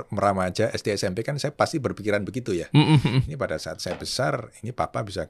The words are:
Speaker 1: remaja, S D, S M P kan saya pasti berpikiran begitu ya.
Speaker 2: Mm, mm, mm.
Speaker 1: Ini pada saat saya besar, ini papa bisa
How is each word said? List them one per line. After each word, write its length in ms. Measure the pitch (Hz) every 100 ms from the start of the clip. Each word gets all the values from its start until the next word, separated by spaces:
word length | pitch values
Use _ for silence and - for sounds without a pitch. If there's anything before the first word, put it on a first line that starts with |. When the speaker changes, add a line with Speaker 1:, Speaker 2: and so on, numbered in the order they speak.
| -
Speaker 1:
remaja, 640 | 104 101 95 92 90 113
S 120 | -
D, 120 | -
S 80 | 101
M 100 | 101
P 140 | 92 113
kan 100 | 143
saya 140 | 143
pasti 300 | - 104 165
berpikiran 420 | 120 92 104 101
begitu 320 | 92 101 120
ya. 160 | 90 78
Speaker 2:
Mm, 80 | 143
mm, 220 | 151 156
mm. 200 | 143 131 127
Speaker 1:
Ini 100 | 147
pada 220 | 98 80
saat 220 | - 92
saya 180 | 90 85
besar, 560 | 82 - 139 135 117 -
ini 100 | 113
papa 320 | - 80 -
bisa 260 | 107 92 78